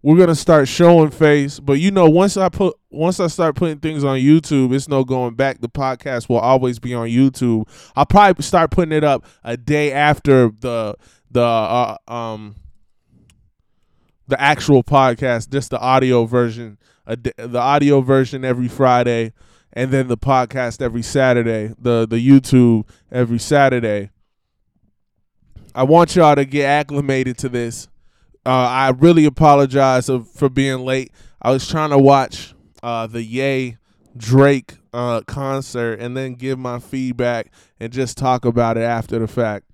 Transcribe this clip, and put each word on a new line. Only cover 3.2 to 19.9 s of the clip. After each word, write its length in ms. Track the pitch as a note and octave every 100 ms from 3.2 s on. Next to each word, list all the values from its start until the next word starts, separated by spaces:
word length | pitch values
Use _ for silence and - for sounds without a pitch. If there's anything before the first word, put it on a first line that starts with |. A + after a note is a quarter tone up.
I 80 | E3+
start 260 | - E3
putting 240 | C3+ F3 D3
things 240 | D#3 D#3
on 160 | C#3+ C3+
YouTube, 560 | C3+ D#3+ D3+ C#3 B2+
it's 140 | C3+ C3+
no 160 | C3+
going 320 | B2+ C3 B2 A2+
back. 240 | C3+ B2+
The 80 | A#2+
podcast 600 | - C3+ B2+ C#3+ B2 -
will 120 | A#2
always 400 | A#2+ C3 B2+ A2+
be 120 | B2
on 140 | B2 A#2
YouTube. 640 | A#2 C3+ B2+ B2 A2+ A2 - -
I'll 100 | -
probably 380 | C#3+ G3+ G3+ F#3
start 300 | - F3+ E3
putting 180 | - E3
it 140 | D#3
up 200 | D3+ C3 _ _
a 120 | - A#2+
day 360 | A#2+ D3+ D3
after 560 | C3+ D3 D3 C#3+ C3 A#2+
the, 480 | G#2+ B2+ A#2 G#2+ - _ _ _
the, 100 | B2
uh, 560 | A#2+ A2+ G#2 A#2+ A2+ G#2+ -
um, 480 | A#2 A2+ G#2+ G#2+ G#2 - _ _ _ _ _ _ _ _ _ _ _ _ _ _ _ -
the 140 | C3+
actual 420 | C#3 D3+ - C3+
podcast, 680 | - C#3 C3 A#2 C3 A#2 G#2+
just 200 | C#3 -
the 80 | B2
audio 460 | B2 C3 C3 B2
version, 540 | A2+ B2 A#2+ A2 A2+ G#2 _ _ -
a 80 |
d-, 180 | A#2 A#2+ -
the 240 | A#2 A#2+
audio 400 | B2 D3 C#3+ C#3
version 440 | B2+ C3+ B2+ C3+
every 240 | C3 B2 B2
Friday, 640 | - C3 B2 A#2+ A#2 A2+ _ _ _ _
and 200 | - C3